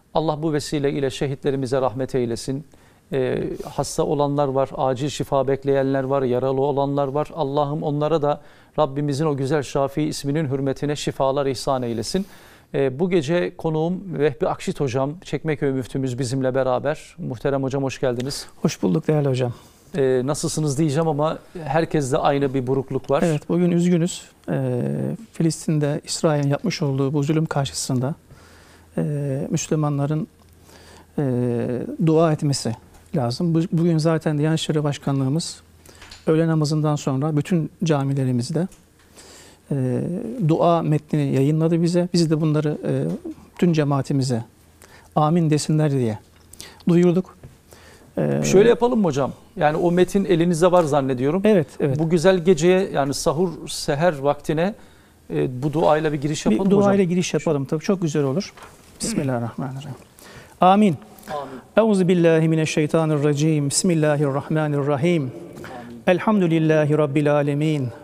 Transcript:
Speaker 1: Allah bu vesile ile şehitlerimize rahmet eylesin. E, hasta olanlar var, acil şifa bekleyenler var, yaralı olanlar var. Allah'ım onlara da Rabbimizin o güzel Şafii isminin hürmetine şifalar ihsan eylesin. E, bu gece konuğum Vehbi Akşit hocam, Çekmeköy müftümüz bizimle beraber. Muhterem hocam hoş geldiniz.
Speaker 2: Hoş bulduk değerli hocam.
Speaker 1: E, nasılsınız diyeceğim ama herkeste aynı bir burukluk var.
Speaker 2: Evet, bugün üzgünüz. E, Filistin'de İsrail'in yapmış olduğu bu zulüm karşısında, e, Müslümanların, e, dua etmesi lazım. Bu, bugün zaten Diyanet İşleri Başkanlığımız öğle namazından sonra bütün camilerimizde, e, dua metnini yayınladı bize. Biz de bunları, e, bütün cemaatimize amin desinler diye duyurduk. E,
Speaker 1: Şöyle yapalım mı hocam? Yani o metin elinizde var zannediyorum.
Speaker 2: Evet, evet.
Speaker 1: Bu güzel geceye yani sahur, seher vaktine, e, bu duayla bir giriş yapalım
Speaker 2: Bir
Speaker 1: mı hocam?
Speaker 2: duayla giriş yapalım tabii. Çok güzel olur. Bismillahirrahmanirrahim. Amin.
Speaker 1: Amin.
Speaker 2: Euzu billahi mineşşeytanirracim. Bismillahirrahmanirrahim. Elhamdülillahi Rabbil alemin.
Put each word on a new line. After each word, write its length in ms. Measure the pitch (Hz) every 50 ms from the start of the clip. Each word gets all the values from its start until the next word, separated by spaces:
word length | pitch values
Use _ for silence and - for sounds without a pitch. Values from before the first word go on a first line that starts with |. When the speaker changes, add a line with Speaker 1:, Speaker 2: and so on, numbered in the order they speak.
| _ _ -
Speaker 1:
Allah 280 | 165 156 160 151 151
bu 100 | 156 165
vesile 380 | 147 151 - - - 147 139 139
ile 200 | 151 151 135 135
şehitlerimize 720 | - - 147 135 135 - - 147 135 135 135 117 135 135
rahmet 340 | 131 123 107 131 131 120 -
eylesin. 520 | 131 123 113 117 - - - 135 143 156 - - - - - - _ _ _
E, 320 | - 135 127 127 127 - - - - - - 151 -
hasta 280 | - 139 - - -
olanlar 460 | 156 - 147 139 147 143 143 143 147 135
var, 220 | 131 135 135 - -
acil 320 | - 143 131 131 117 139 147
şifa 400 | - - 139 - 143 135 131 135
bekleyenler 560 | 135 135 - 139 135 139 135 135 135 135 131
var, 180 | 131 139 139
yaralı 380 | 135 123 123 123 131 135 135 135
olanlar 480 | 135 147 135 139 139 143 139 143 143 135
var. 220 | 131 147 151 - -
Allah'ım 480 | 165 151 135 139 147 147 143 147 160
onlara 400 | 160 156 143 147 147 151 160 160
da 180 | 139 147 147 147 - - - - - - _ -
Rabbimizin 480 | 151 135 135 143 147 147 139 131 160
o 100 | 156 143
güzel 260 | 131 139 127 160 151
Şafii 420 | 127 - - 147 139 135 - 156 151
isminin 440 | 156 131 - - 139 143 160 160 131
hürmetine 460 | 135 135 139 135 131 - 147 143 147
şifalar 500 | 139 - 156 - - 139 135 135 143 139
ihsan 360 | 135 131 - - 147 135 127
eylesin. 440 | 123 117 117 110 110 - - 190 202 - - - - - - - - _ -
E, 240 | 143 139 135 127 135
bu 120 | 180 185
gece 460 | 185 175 131 139 170 175 180 185 -
konuğum 440 | - - 165 156 156 160 170 185 - 196 185 156 147
Vehbi 300 | 143 151 131 - 185 -
Akşit 320 | 147 - - 196 175 -
hocam, 320 | 151 131 110 135 131 143 151 180 -
Çekmeköy 480 | - - 139 - 160 147 - 151 139
müftümüz 460 | 135 135 123 - - 139 131 131 123 120
bizimle 360 | 139 113 131 135 131 131 127
beraber. 600 | 135 127 131 127 123 117 139 156 - - - - -
Muhterem 440 | 175 143 127 110 - 143 135 139
hocam 200 | 135 135 131 139
hoş 180 | 135 131 - -
geldiniz. 460 | - 131 123 120 123 139 - - - - - -
Speaker 2:
Hoş 200 | - 165 - -
bulduk 260 | - 196 175 160 - -
değerli 200 | 156 147 143 139
hocam. 240 | 127 123 127 123 120 - - - - - _ - -
Speaker 1:
E, 260 | 165 135 131 131 127 123
nasılsınız 540 | 139 147 - - 151 - 156 156 151 131 131
diyeceğim 300 | 165 156 135 160 165 160
ama 300 | 147 139 151 160 - - - - - 180 156
herkeste 540 | 139 143 165 165 160 - 156 139 123 135 147
aynı 360 | - 160 143 139 139 139 127
bir 120 | 135 123
burukluk 440 | 123 135 139 127 - 139 131 - -
var. 120 | 139 156 185
Speaker 2:
Evet, 220 | 170 156 147 - -
bugün 220 | 175 175 180 175
üzgünüz. 520 | 175 170 170 180 180 165 165 185 - - - - _ _ _ -
E, 360 | - 143 135 127 127 123 139 139 143 139 135 131 156 - 226 -
Filistin'de 680 | - - 165 165 156 - - - 160 151 147 143 147 - -
İsrail'in 440 | - - - - 165 151 147 143 143
yapmış 340 | 143 - - 190 - -
olduğu 300 | 160 139 135 135 139 135
bu 100 | 151 147
zulüm 240 | 139 143 156 156 160
karşısında, 680 | - - 147 139 - - - - - 135 123 120 139 170 - _ _ - - - - - - - - - - - - - -
e, 40 | 165 156 147 143 143 143 131 139 - -
Müslümanların, 800 | - 151 - - 160 156 151 147 147 139 143 143 156 156 - - _ _ - - - - - - - - - - - - - _ _ -
e, 40 | 147 131 123 123 123 123 120 117 117 117 123 117 - - 294 - 180
dua 260 | 160 160 160 170 160
etmesi 400 | 156 - 156 143 139 - - 120 107 - - - - - - - -
lazım. 380 | 156 123 120 123 - 180 170 160
Bu, 60 | 165 165 -
bugün 260 | - 165 170 175 165 156
zaten 400 | 151 165 160 156 - 165 151 147
Diyanet 220 | 147 156 160 156
İşleri 240 | - - 156 156 147
Başkanlığımız 800 | 147 135 - - 147 139 135 135 131 143 165 - - - - - _ - - - - - - - - - - -
öğle 200 | - 160 156 165
namazından 500 | 165 160 160 151 143 156 156 147 156 147
sonra 400 | 143 - 151 131 131 143 160 156
bütün 340 | 147 139 - 185 165 151 - - _ 196
camilerimizde, 840 | 156 151 139 135 139 139 139 135 127 127 120 120 - 160 151 180 190 - - _ _ _ _ _ _ - - - - - - - - - _ _ -
e, 300 | 143 135 127 127 123 123 139 147 175 185 - 220 240 262 190 147
dua 340 | 165 - - 170 170 165
metnini 520 | 165 151 151 147 - - - 151 143 139 139
yayınladı 480 | 131 139 147 156 156 160 165 170 165
bize. 260 | 175 165 175 175 175 180
Biz 180 | - 175 170 151
de 100 | 160 151
bunları, 380 | 165 156 147 151 151 151 151 - - 151
e, 160 | 139 131 143 165 180 277 - 330 311 - - - _
bütün 180 | - 190 175
cemaatimize 720 | 160 156 147 139 143 139 131 - 151 139 127 131 123 113 120 - _ _ - - _ _ - - - - - - _
amin 340 | 160 151 151 170 175 165 151
desinler 400 | 151 147 - - 156 151 151 151
diye 280 | 139 135 123 110 107 - - - _ - - - - - - - - - - -
duyurduk. 480 | 170 175 175 180 165 185 - - - - - - - - _ _ - - - - - - - - - -
E, 240 | 151 147 143 147 147
Speaker 1:
Şöyle 240 | 147 - 190 214 233
yapalım 300 | 233 233 240 247 254 226
mı 60 | 202
hocam? 280 | 165 131 143 131 117 - - - - -
Yani 200 | 196 151 151 156
o 160 | 170 175 175
metin 320 | 175 180 180 180 - 202 190
elinizde 480 | - 180 160 170 180 175 151 175 180
var 100 | 170 180
zannediyorum. 600 | 165 143 147 143 135 131 135 120 131 139 156 196 196
Speaker 2:
Evet, 220 | 214 220 180 143 - - -
evet. 180 | - 143 131 151
Speaker 1:
Bu 120 | 160 160
güzel 280 | 175 170 147 190 190 185
geceye 520 | 156 185 185 143 160 180 185 185 190 -
yani 220 | 147 151 139 143 131
sahur, 540 | - - 170 143 151 190 175 160 147 156 143
seher 500 | - - - - 147 139 170 180 156 139
vaktine, 560 | 135 143 143 - - - 160 156 170 202 226 - - - - - - _ _ _ _ -
e, 320 | 170 151 147 139 127 123
bu 100 | 135 156
duayla 400 | 135 156 175 170 151 156 156 156
bir 80 | 147 147
giriş 260 | 135 147 156 - -
yapalım 180 | - 214 208 190
Speaker 2:
Bir 60 | 190
Speaker 1:
mı 60 | 202
hocam? 40 | 202 196
Speaker 2:
duayla 180 | 202 196 202 196
giriş 300 | 165 180 185 170 - -
yapalım 300 | 165 - 170 151 139 135
tabii. 200 | - 160 151 -
Çok 180 | - 196 185
güzel 200 | 175 156 151 156
olur. 300 | 139 135 131 175 - - - - - - - - - - - -
Bismillahirrahmanirrahim. 920 | - 254 220 190 151 131 127 120 120 117 - - 139 131 131 135 147 143 127 - - - _ - - - - - - - - -
Amin. 360 | 175 185 190 208 214 196 147 - - - - - - -
Speaker 1:
Amin. 280 | 156 147 139 135 131 123 - - -
Speaker 2:
Euzu 320 | 202 226 226 208 190 185 170
billahi 400 | 180 175 165 165 165 160 160 160
mineşşeytanirracim. 1200 | 160 160 156 151 - 170 151 147 - 165 160 156 156 143 143 151 147 139 151 160 156 147 143 139
Bismillahirrahmanirrahim. 1600 | - - - 185 170 160 151 151 147 143 151 139 131 143 - - 160 156 156 151 143 143 135 143 147 127 147 175 175 160 135 123 - - - - - - - - - - - - - - -
Elhamdülillahi 920 | 190 185 170 - 226 214 202 180 165 160 160 156 156 156 156 151 143 151 151
Rabbil 340 | 151 143 135 156 147 147
alemin. 560 | 147 147 143 147 143 143 151 156 156 147 131 117 - -